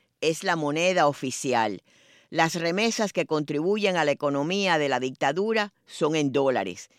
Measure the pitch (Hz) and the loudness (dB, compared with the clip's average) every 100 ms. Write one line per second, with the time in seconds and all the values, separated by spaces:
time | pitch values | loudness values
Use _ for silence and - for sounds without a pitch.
0 | _ - 151 160 190 170 147 156 180 180 | _ -4 -2 -2 -2 0 0 0 2 4
1 | 147 139 131 - 135 120 110 92 _ _ | 2 2 -6 -4 -2 0 0 -4 _ _
2 | _ _ _ 160 160 170 170 185 226 220 | _ _ _ 0 0 0 -2 0 0 0
3 | 208 - 160 156 151 147 175 214 202 180 | -2 -2 -2 -2 -2 -2 0 0 0 2
4 | 147 139 147 139 151 196 190 160 143 127 | 0 0 0 0 -2 0 2 2 2 0
5 | 131 131 139 160 214 220 208 _ _ - | -2 -2 -2 0 0 -2 -4 _ _ -2
6 | 151 156 143 139 135 120 95 90 - | 0 2 2 2 2 0 -2 -8 -16